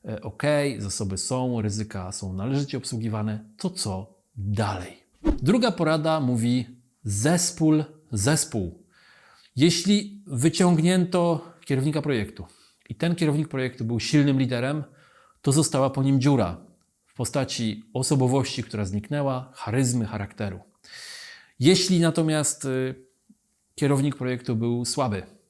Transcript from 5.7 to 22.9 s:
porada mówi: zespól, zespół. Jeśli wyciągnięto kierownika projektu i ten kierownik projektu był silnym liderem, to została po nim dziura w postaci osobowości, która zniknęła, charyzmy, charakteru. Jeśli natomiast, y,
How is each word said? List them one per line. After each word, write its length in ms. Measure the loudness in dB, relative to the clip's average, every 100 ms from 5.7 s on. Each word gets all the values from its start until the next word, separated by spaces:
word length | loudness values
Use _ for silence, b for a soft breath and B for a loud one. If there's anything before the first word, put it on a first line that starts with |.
porada 480 | 2 0 2 2 0
mówi: 480 | 0 0 2 0 -2 -14 _ _
zespól, 800 | -6 0 2 2 0 2 4 4 0 -12 _
zespół. 720 | -2 2 2 0 -4 -6 -8 _ b b b b b b
Jeśli 680 | 2 2 4 2 2 0 -14 -8
wyciągnięto 1300 | 0 0 4 4 4 4 2 2 2 2 0 -4 -20
kierownika 360 | -4 0 0 -2
projektu 440 | -2 -2 -2 -10 -18 b b b _
i 60 |
ten 200 | -4 -2
kierownik 320 | 0 2 0 -2
projektu 380 | -4 -4 -4
był 140 | -4 -2
silnym 400 | 2 4 4 2
liderem, 440 | 0 -2 -2 -4 -8 b b b b b
to 100 | 2
została 380 | 4 4 2 0
po 140 | 2
nim 180 | 2 4
dziura 360 | 4 4 2 -4 -14 _ _ _
w 80 | _
postaci 680 | -8 -4 -2 -4 -2 -4 -4 -8
osobowości, 680 | -4 0 2 4 2 0 -6
która 220 | -6 -6
zniknęła, 680 | -4 -4 -4 -4 -2 -4 -8
charyzmy, 520 | -12 -2 0 2 0
charakteru. 540 | -2 -6 -8 -6 -8 -8 -16 _ B B B B B B B _
Jeśli 400 | 4 6 4 4
natomiast, 680 | 4 2 0 0 -2 -4
y, 300 | -4 -2 -2